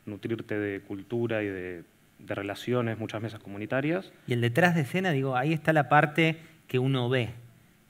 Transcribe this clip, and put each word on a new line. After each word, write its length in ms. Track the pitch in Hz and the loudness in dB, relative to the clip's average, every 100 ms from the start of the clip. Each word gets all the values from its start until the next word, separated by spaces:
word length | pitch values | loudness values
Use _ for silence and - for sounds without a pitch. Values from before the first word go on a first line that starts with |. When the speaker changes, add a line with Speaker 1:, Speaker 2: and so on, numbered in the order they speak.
| - | -12
Speaker 1:
nutrirte 520 | 101 117 113 - 107 | -10 -6 -6 -4 -4
de 220 | 104 98 | -2 -6
cultura 640 | - 101 95 120 117 113 | -8 -12 -6 -4 -2 -2
y 60 | 104 | -2
de, 340 | 95 90 87 82 _ _ _ | -4 -8 -10 -14 _ _ _
de 140 | 101 | -8
relaciones, 600 | 101 101 98 - 123 117 107 | -6 -4 -6 -2 0 0 -2
muchas 240 | 107 110 | -6 -6
mesas 200 | 110 104 | -8 -10
comunitarias. 720 | - 101 107 131 147 175 - - - | -12 -10 -4 -2 -2 -4 -6 -14 -6
Speaker 2:
Y 60 | |
el 60 | 120 | 0
detrás 340 | 117 120 180 | 2 4 4
de 80 | 165 | 4
escena, 280 | 131 180 190 | 0 0 0
digo, 260 | 139 135 127 | 0 0 0
ahí 160 | 143 | 0
está 220 | 160 - | 2 4
la 140 | 156 127 | 4 6
parte 480 | 147 156 151 160 156 - - - | 6 6 4 2 2 -8 -20 -4
que 100 | 127 | 0
uno 320 | 131 135 120 | 2 2 2
ve, 200 | 127 107 - - - _ _ _ | 2 0 -6 -18 -20 _ _ _